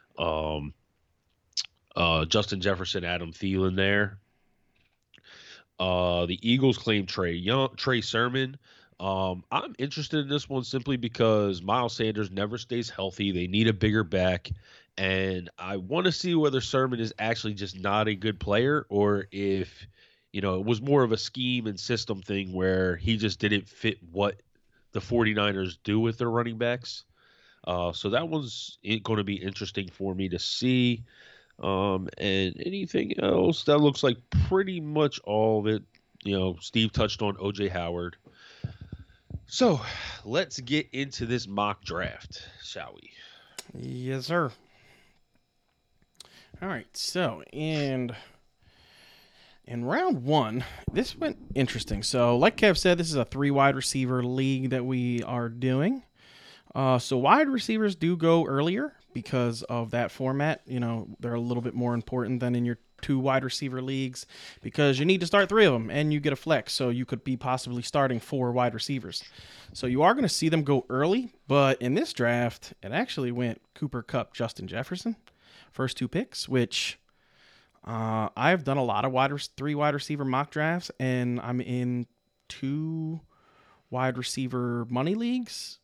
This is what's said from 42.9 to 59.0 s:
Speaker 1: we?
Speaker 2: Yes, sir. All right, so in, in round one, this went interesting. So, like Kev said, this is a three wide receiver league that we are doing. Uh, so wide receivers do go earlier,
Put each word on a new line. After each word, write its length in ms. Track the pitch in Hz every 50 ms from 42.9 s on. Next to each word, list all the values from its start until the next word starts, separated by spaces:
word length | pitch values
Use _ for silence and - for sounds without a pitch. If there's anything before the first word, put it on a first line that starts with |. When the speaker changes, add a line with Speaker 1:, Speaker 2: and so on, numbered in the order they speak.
| 50
Speaker 1:
we? 160 | - - - - - - - - - - _ - - - - - 127
Speaker 2:
Yes, 460 | 123 131 131 127 127 127 135 131 127
sir. 260 | 147 170 175 151 120 - _ _ _ _ _ _ - _ _ _ _ _ _ _ _ _ _ _ _ _ _ _ _ _ _ _ _ _ _ _ _ _ _ - - - - - _ - -
All 60 | 180
right, 200 | 196 165 113 - _ -
so 460 | - - - - 180 175 120 110 78 - - -
in, 600 | 147 156 160 156 147 143 135 131 127 123 120 107 - - - - _ _ _ _ _ _ _ _ _ _ _ - - - - - _ _ _ _ _ - - _ _ _
in 200 | - 120 120 117
round 380 | 127 196 311 370 370 240 135 120
one, 400 | 139 156 151 117 107 113 127 127 - - - - -
this 240 | - 190 262 - -
went 220 | - 330 302 - - - - -
interesting. 480 | 135 131 - - 120 - - 107 98
So, 360 | - - - 123 120 120 123
like 200 | 123 - - -
Kev 180 | - 220 208 170
said, 220 | - - 180 175
this 120 | 170 170 160
is 60 | 151
a 100 | 135 113
three 260 | - - 135 143 143
wide 240 | 139 139 139 139 139
receiver 480 | 127 - - - 135 131 123 127 127 123
league 480 | 123 127 135 135 135 135 131 131 123
that 120 | 131 127 127
we 380 | 131 131 123 123 123 120 120
are 280 | - - 123 120 120 117
doing. 520 | 117 120 127 127 131 135 156 214 269 254 - _ _ _ - - - - - - - - _ _ -
Uh, 240 | 127 135 131 127
so 220 | 120 - - 135 123
wide 300 | 131 139 - 294 311 277
receivers 460 | 269 226 - - 220 220 214 202 180
do 220 | 156 160 170 180
go 300 | 165 160 165 165 170 160
earlier, 480 | - 135 139 151 170 185 240 294 294 - _